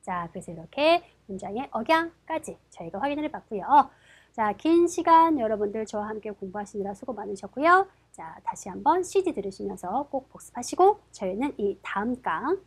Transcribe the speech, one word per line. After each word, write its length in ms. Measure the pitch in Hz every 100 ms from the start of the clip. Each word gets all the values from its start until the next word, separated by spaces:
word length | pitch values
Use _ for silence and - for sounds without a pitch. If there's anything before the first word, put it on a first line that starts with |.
자, 280 | - 180 170
그래서 200 | 190 165
이렇게 520 | 165 170 - 311 349 - _ -
문장의 440 | 190 196 208 269
억양까지 840 | 220 233 320 330 _ - 320 - 123 _
저희가 320 | - 170 190
확인을 240 | 277 294 302
해봤고요. 640 | 202 _ 208 180 285 - _ _ - _
자, 220 | - 214
긴 340 | 214 311 339 349
시간 520 | 349 339 330 330 302
여러분들 460 | 220 214 208 214 220
저와 220 | 214 208
함께 240 | 220 214
공부하시느라 640 | 202 196 202 202 208 196
수고 200 | 196 -
많으셨고요. 760 | 214 - 196 202 - 311 370 392 _ _
자, 260 | - 160 -
다시 260 | - - 202
한번 340 | 185 214 349
씨디 300 | 349 392 370
들으시면서 760 | 240 196 - 202 190 196 233 285
꼭 180 | 269 -
복습하시고 680 | - - - 240 294 370 415 _
저희는 420 | - 190 196 277 -
이 220 | 202 196
다음 400 | - 196 220 247
강 380 | 185 165 254 392